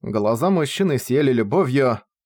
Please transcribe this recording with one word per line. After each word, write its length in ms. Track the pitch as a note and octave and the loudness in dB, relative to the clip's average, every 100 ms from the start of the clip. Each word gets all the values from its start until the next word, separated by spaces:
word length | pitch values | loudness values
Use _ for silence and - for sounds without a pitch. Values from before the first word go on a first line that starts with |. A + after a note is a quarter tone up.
Глаза 480 | - G#2+ G#2 A2+ F3 | -4 -2 0 0 0
мужчины 480 | F#3+ C#3+ - F#3+ C3 | 0 -2 -2 0 -2
сияли 340 | - C3 C#3+ | 0 0 2
любовью, 680 | A#2+ G#2 D#3 D#3 C3 C3 A2+ _ _ | 2 0 0 0 2 0 -2 _ _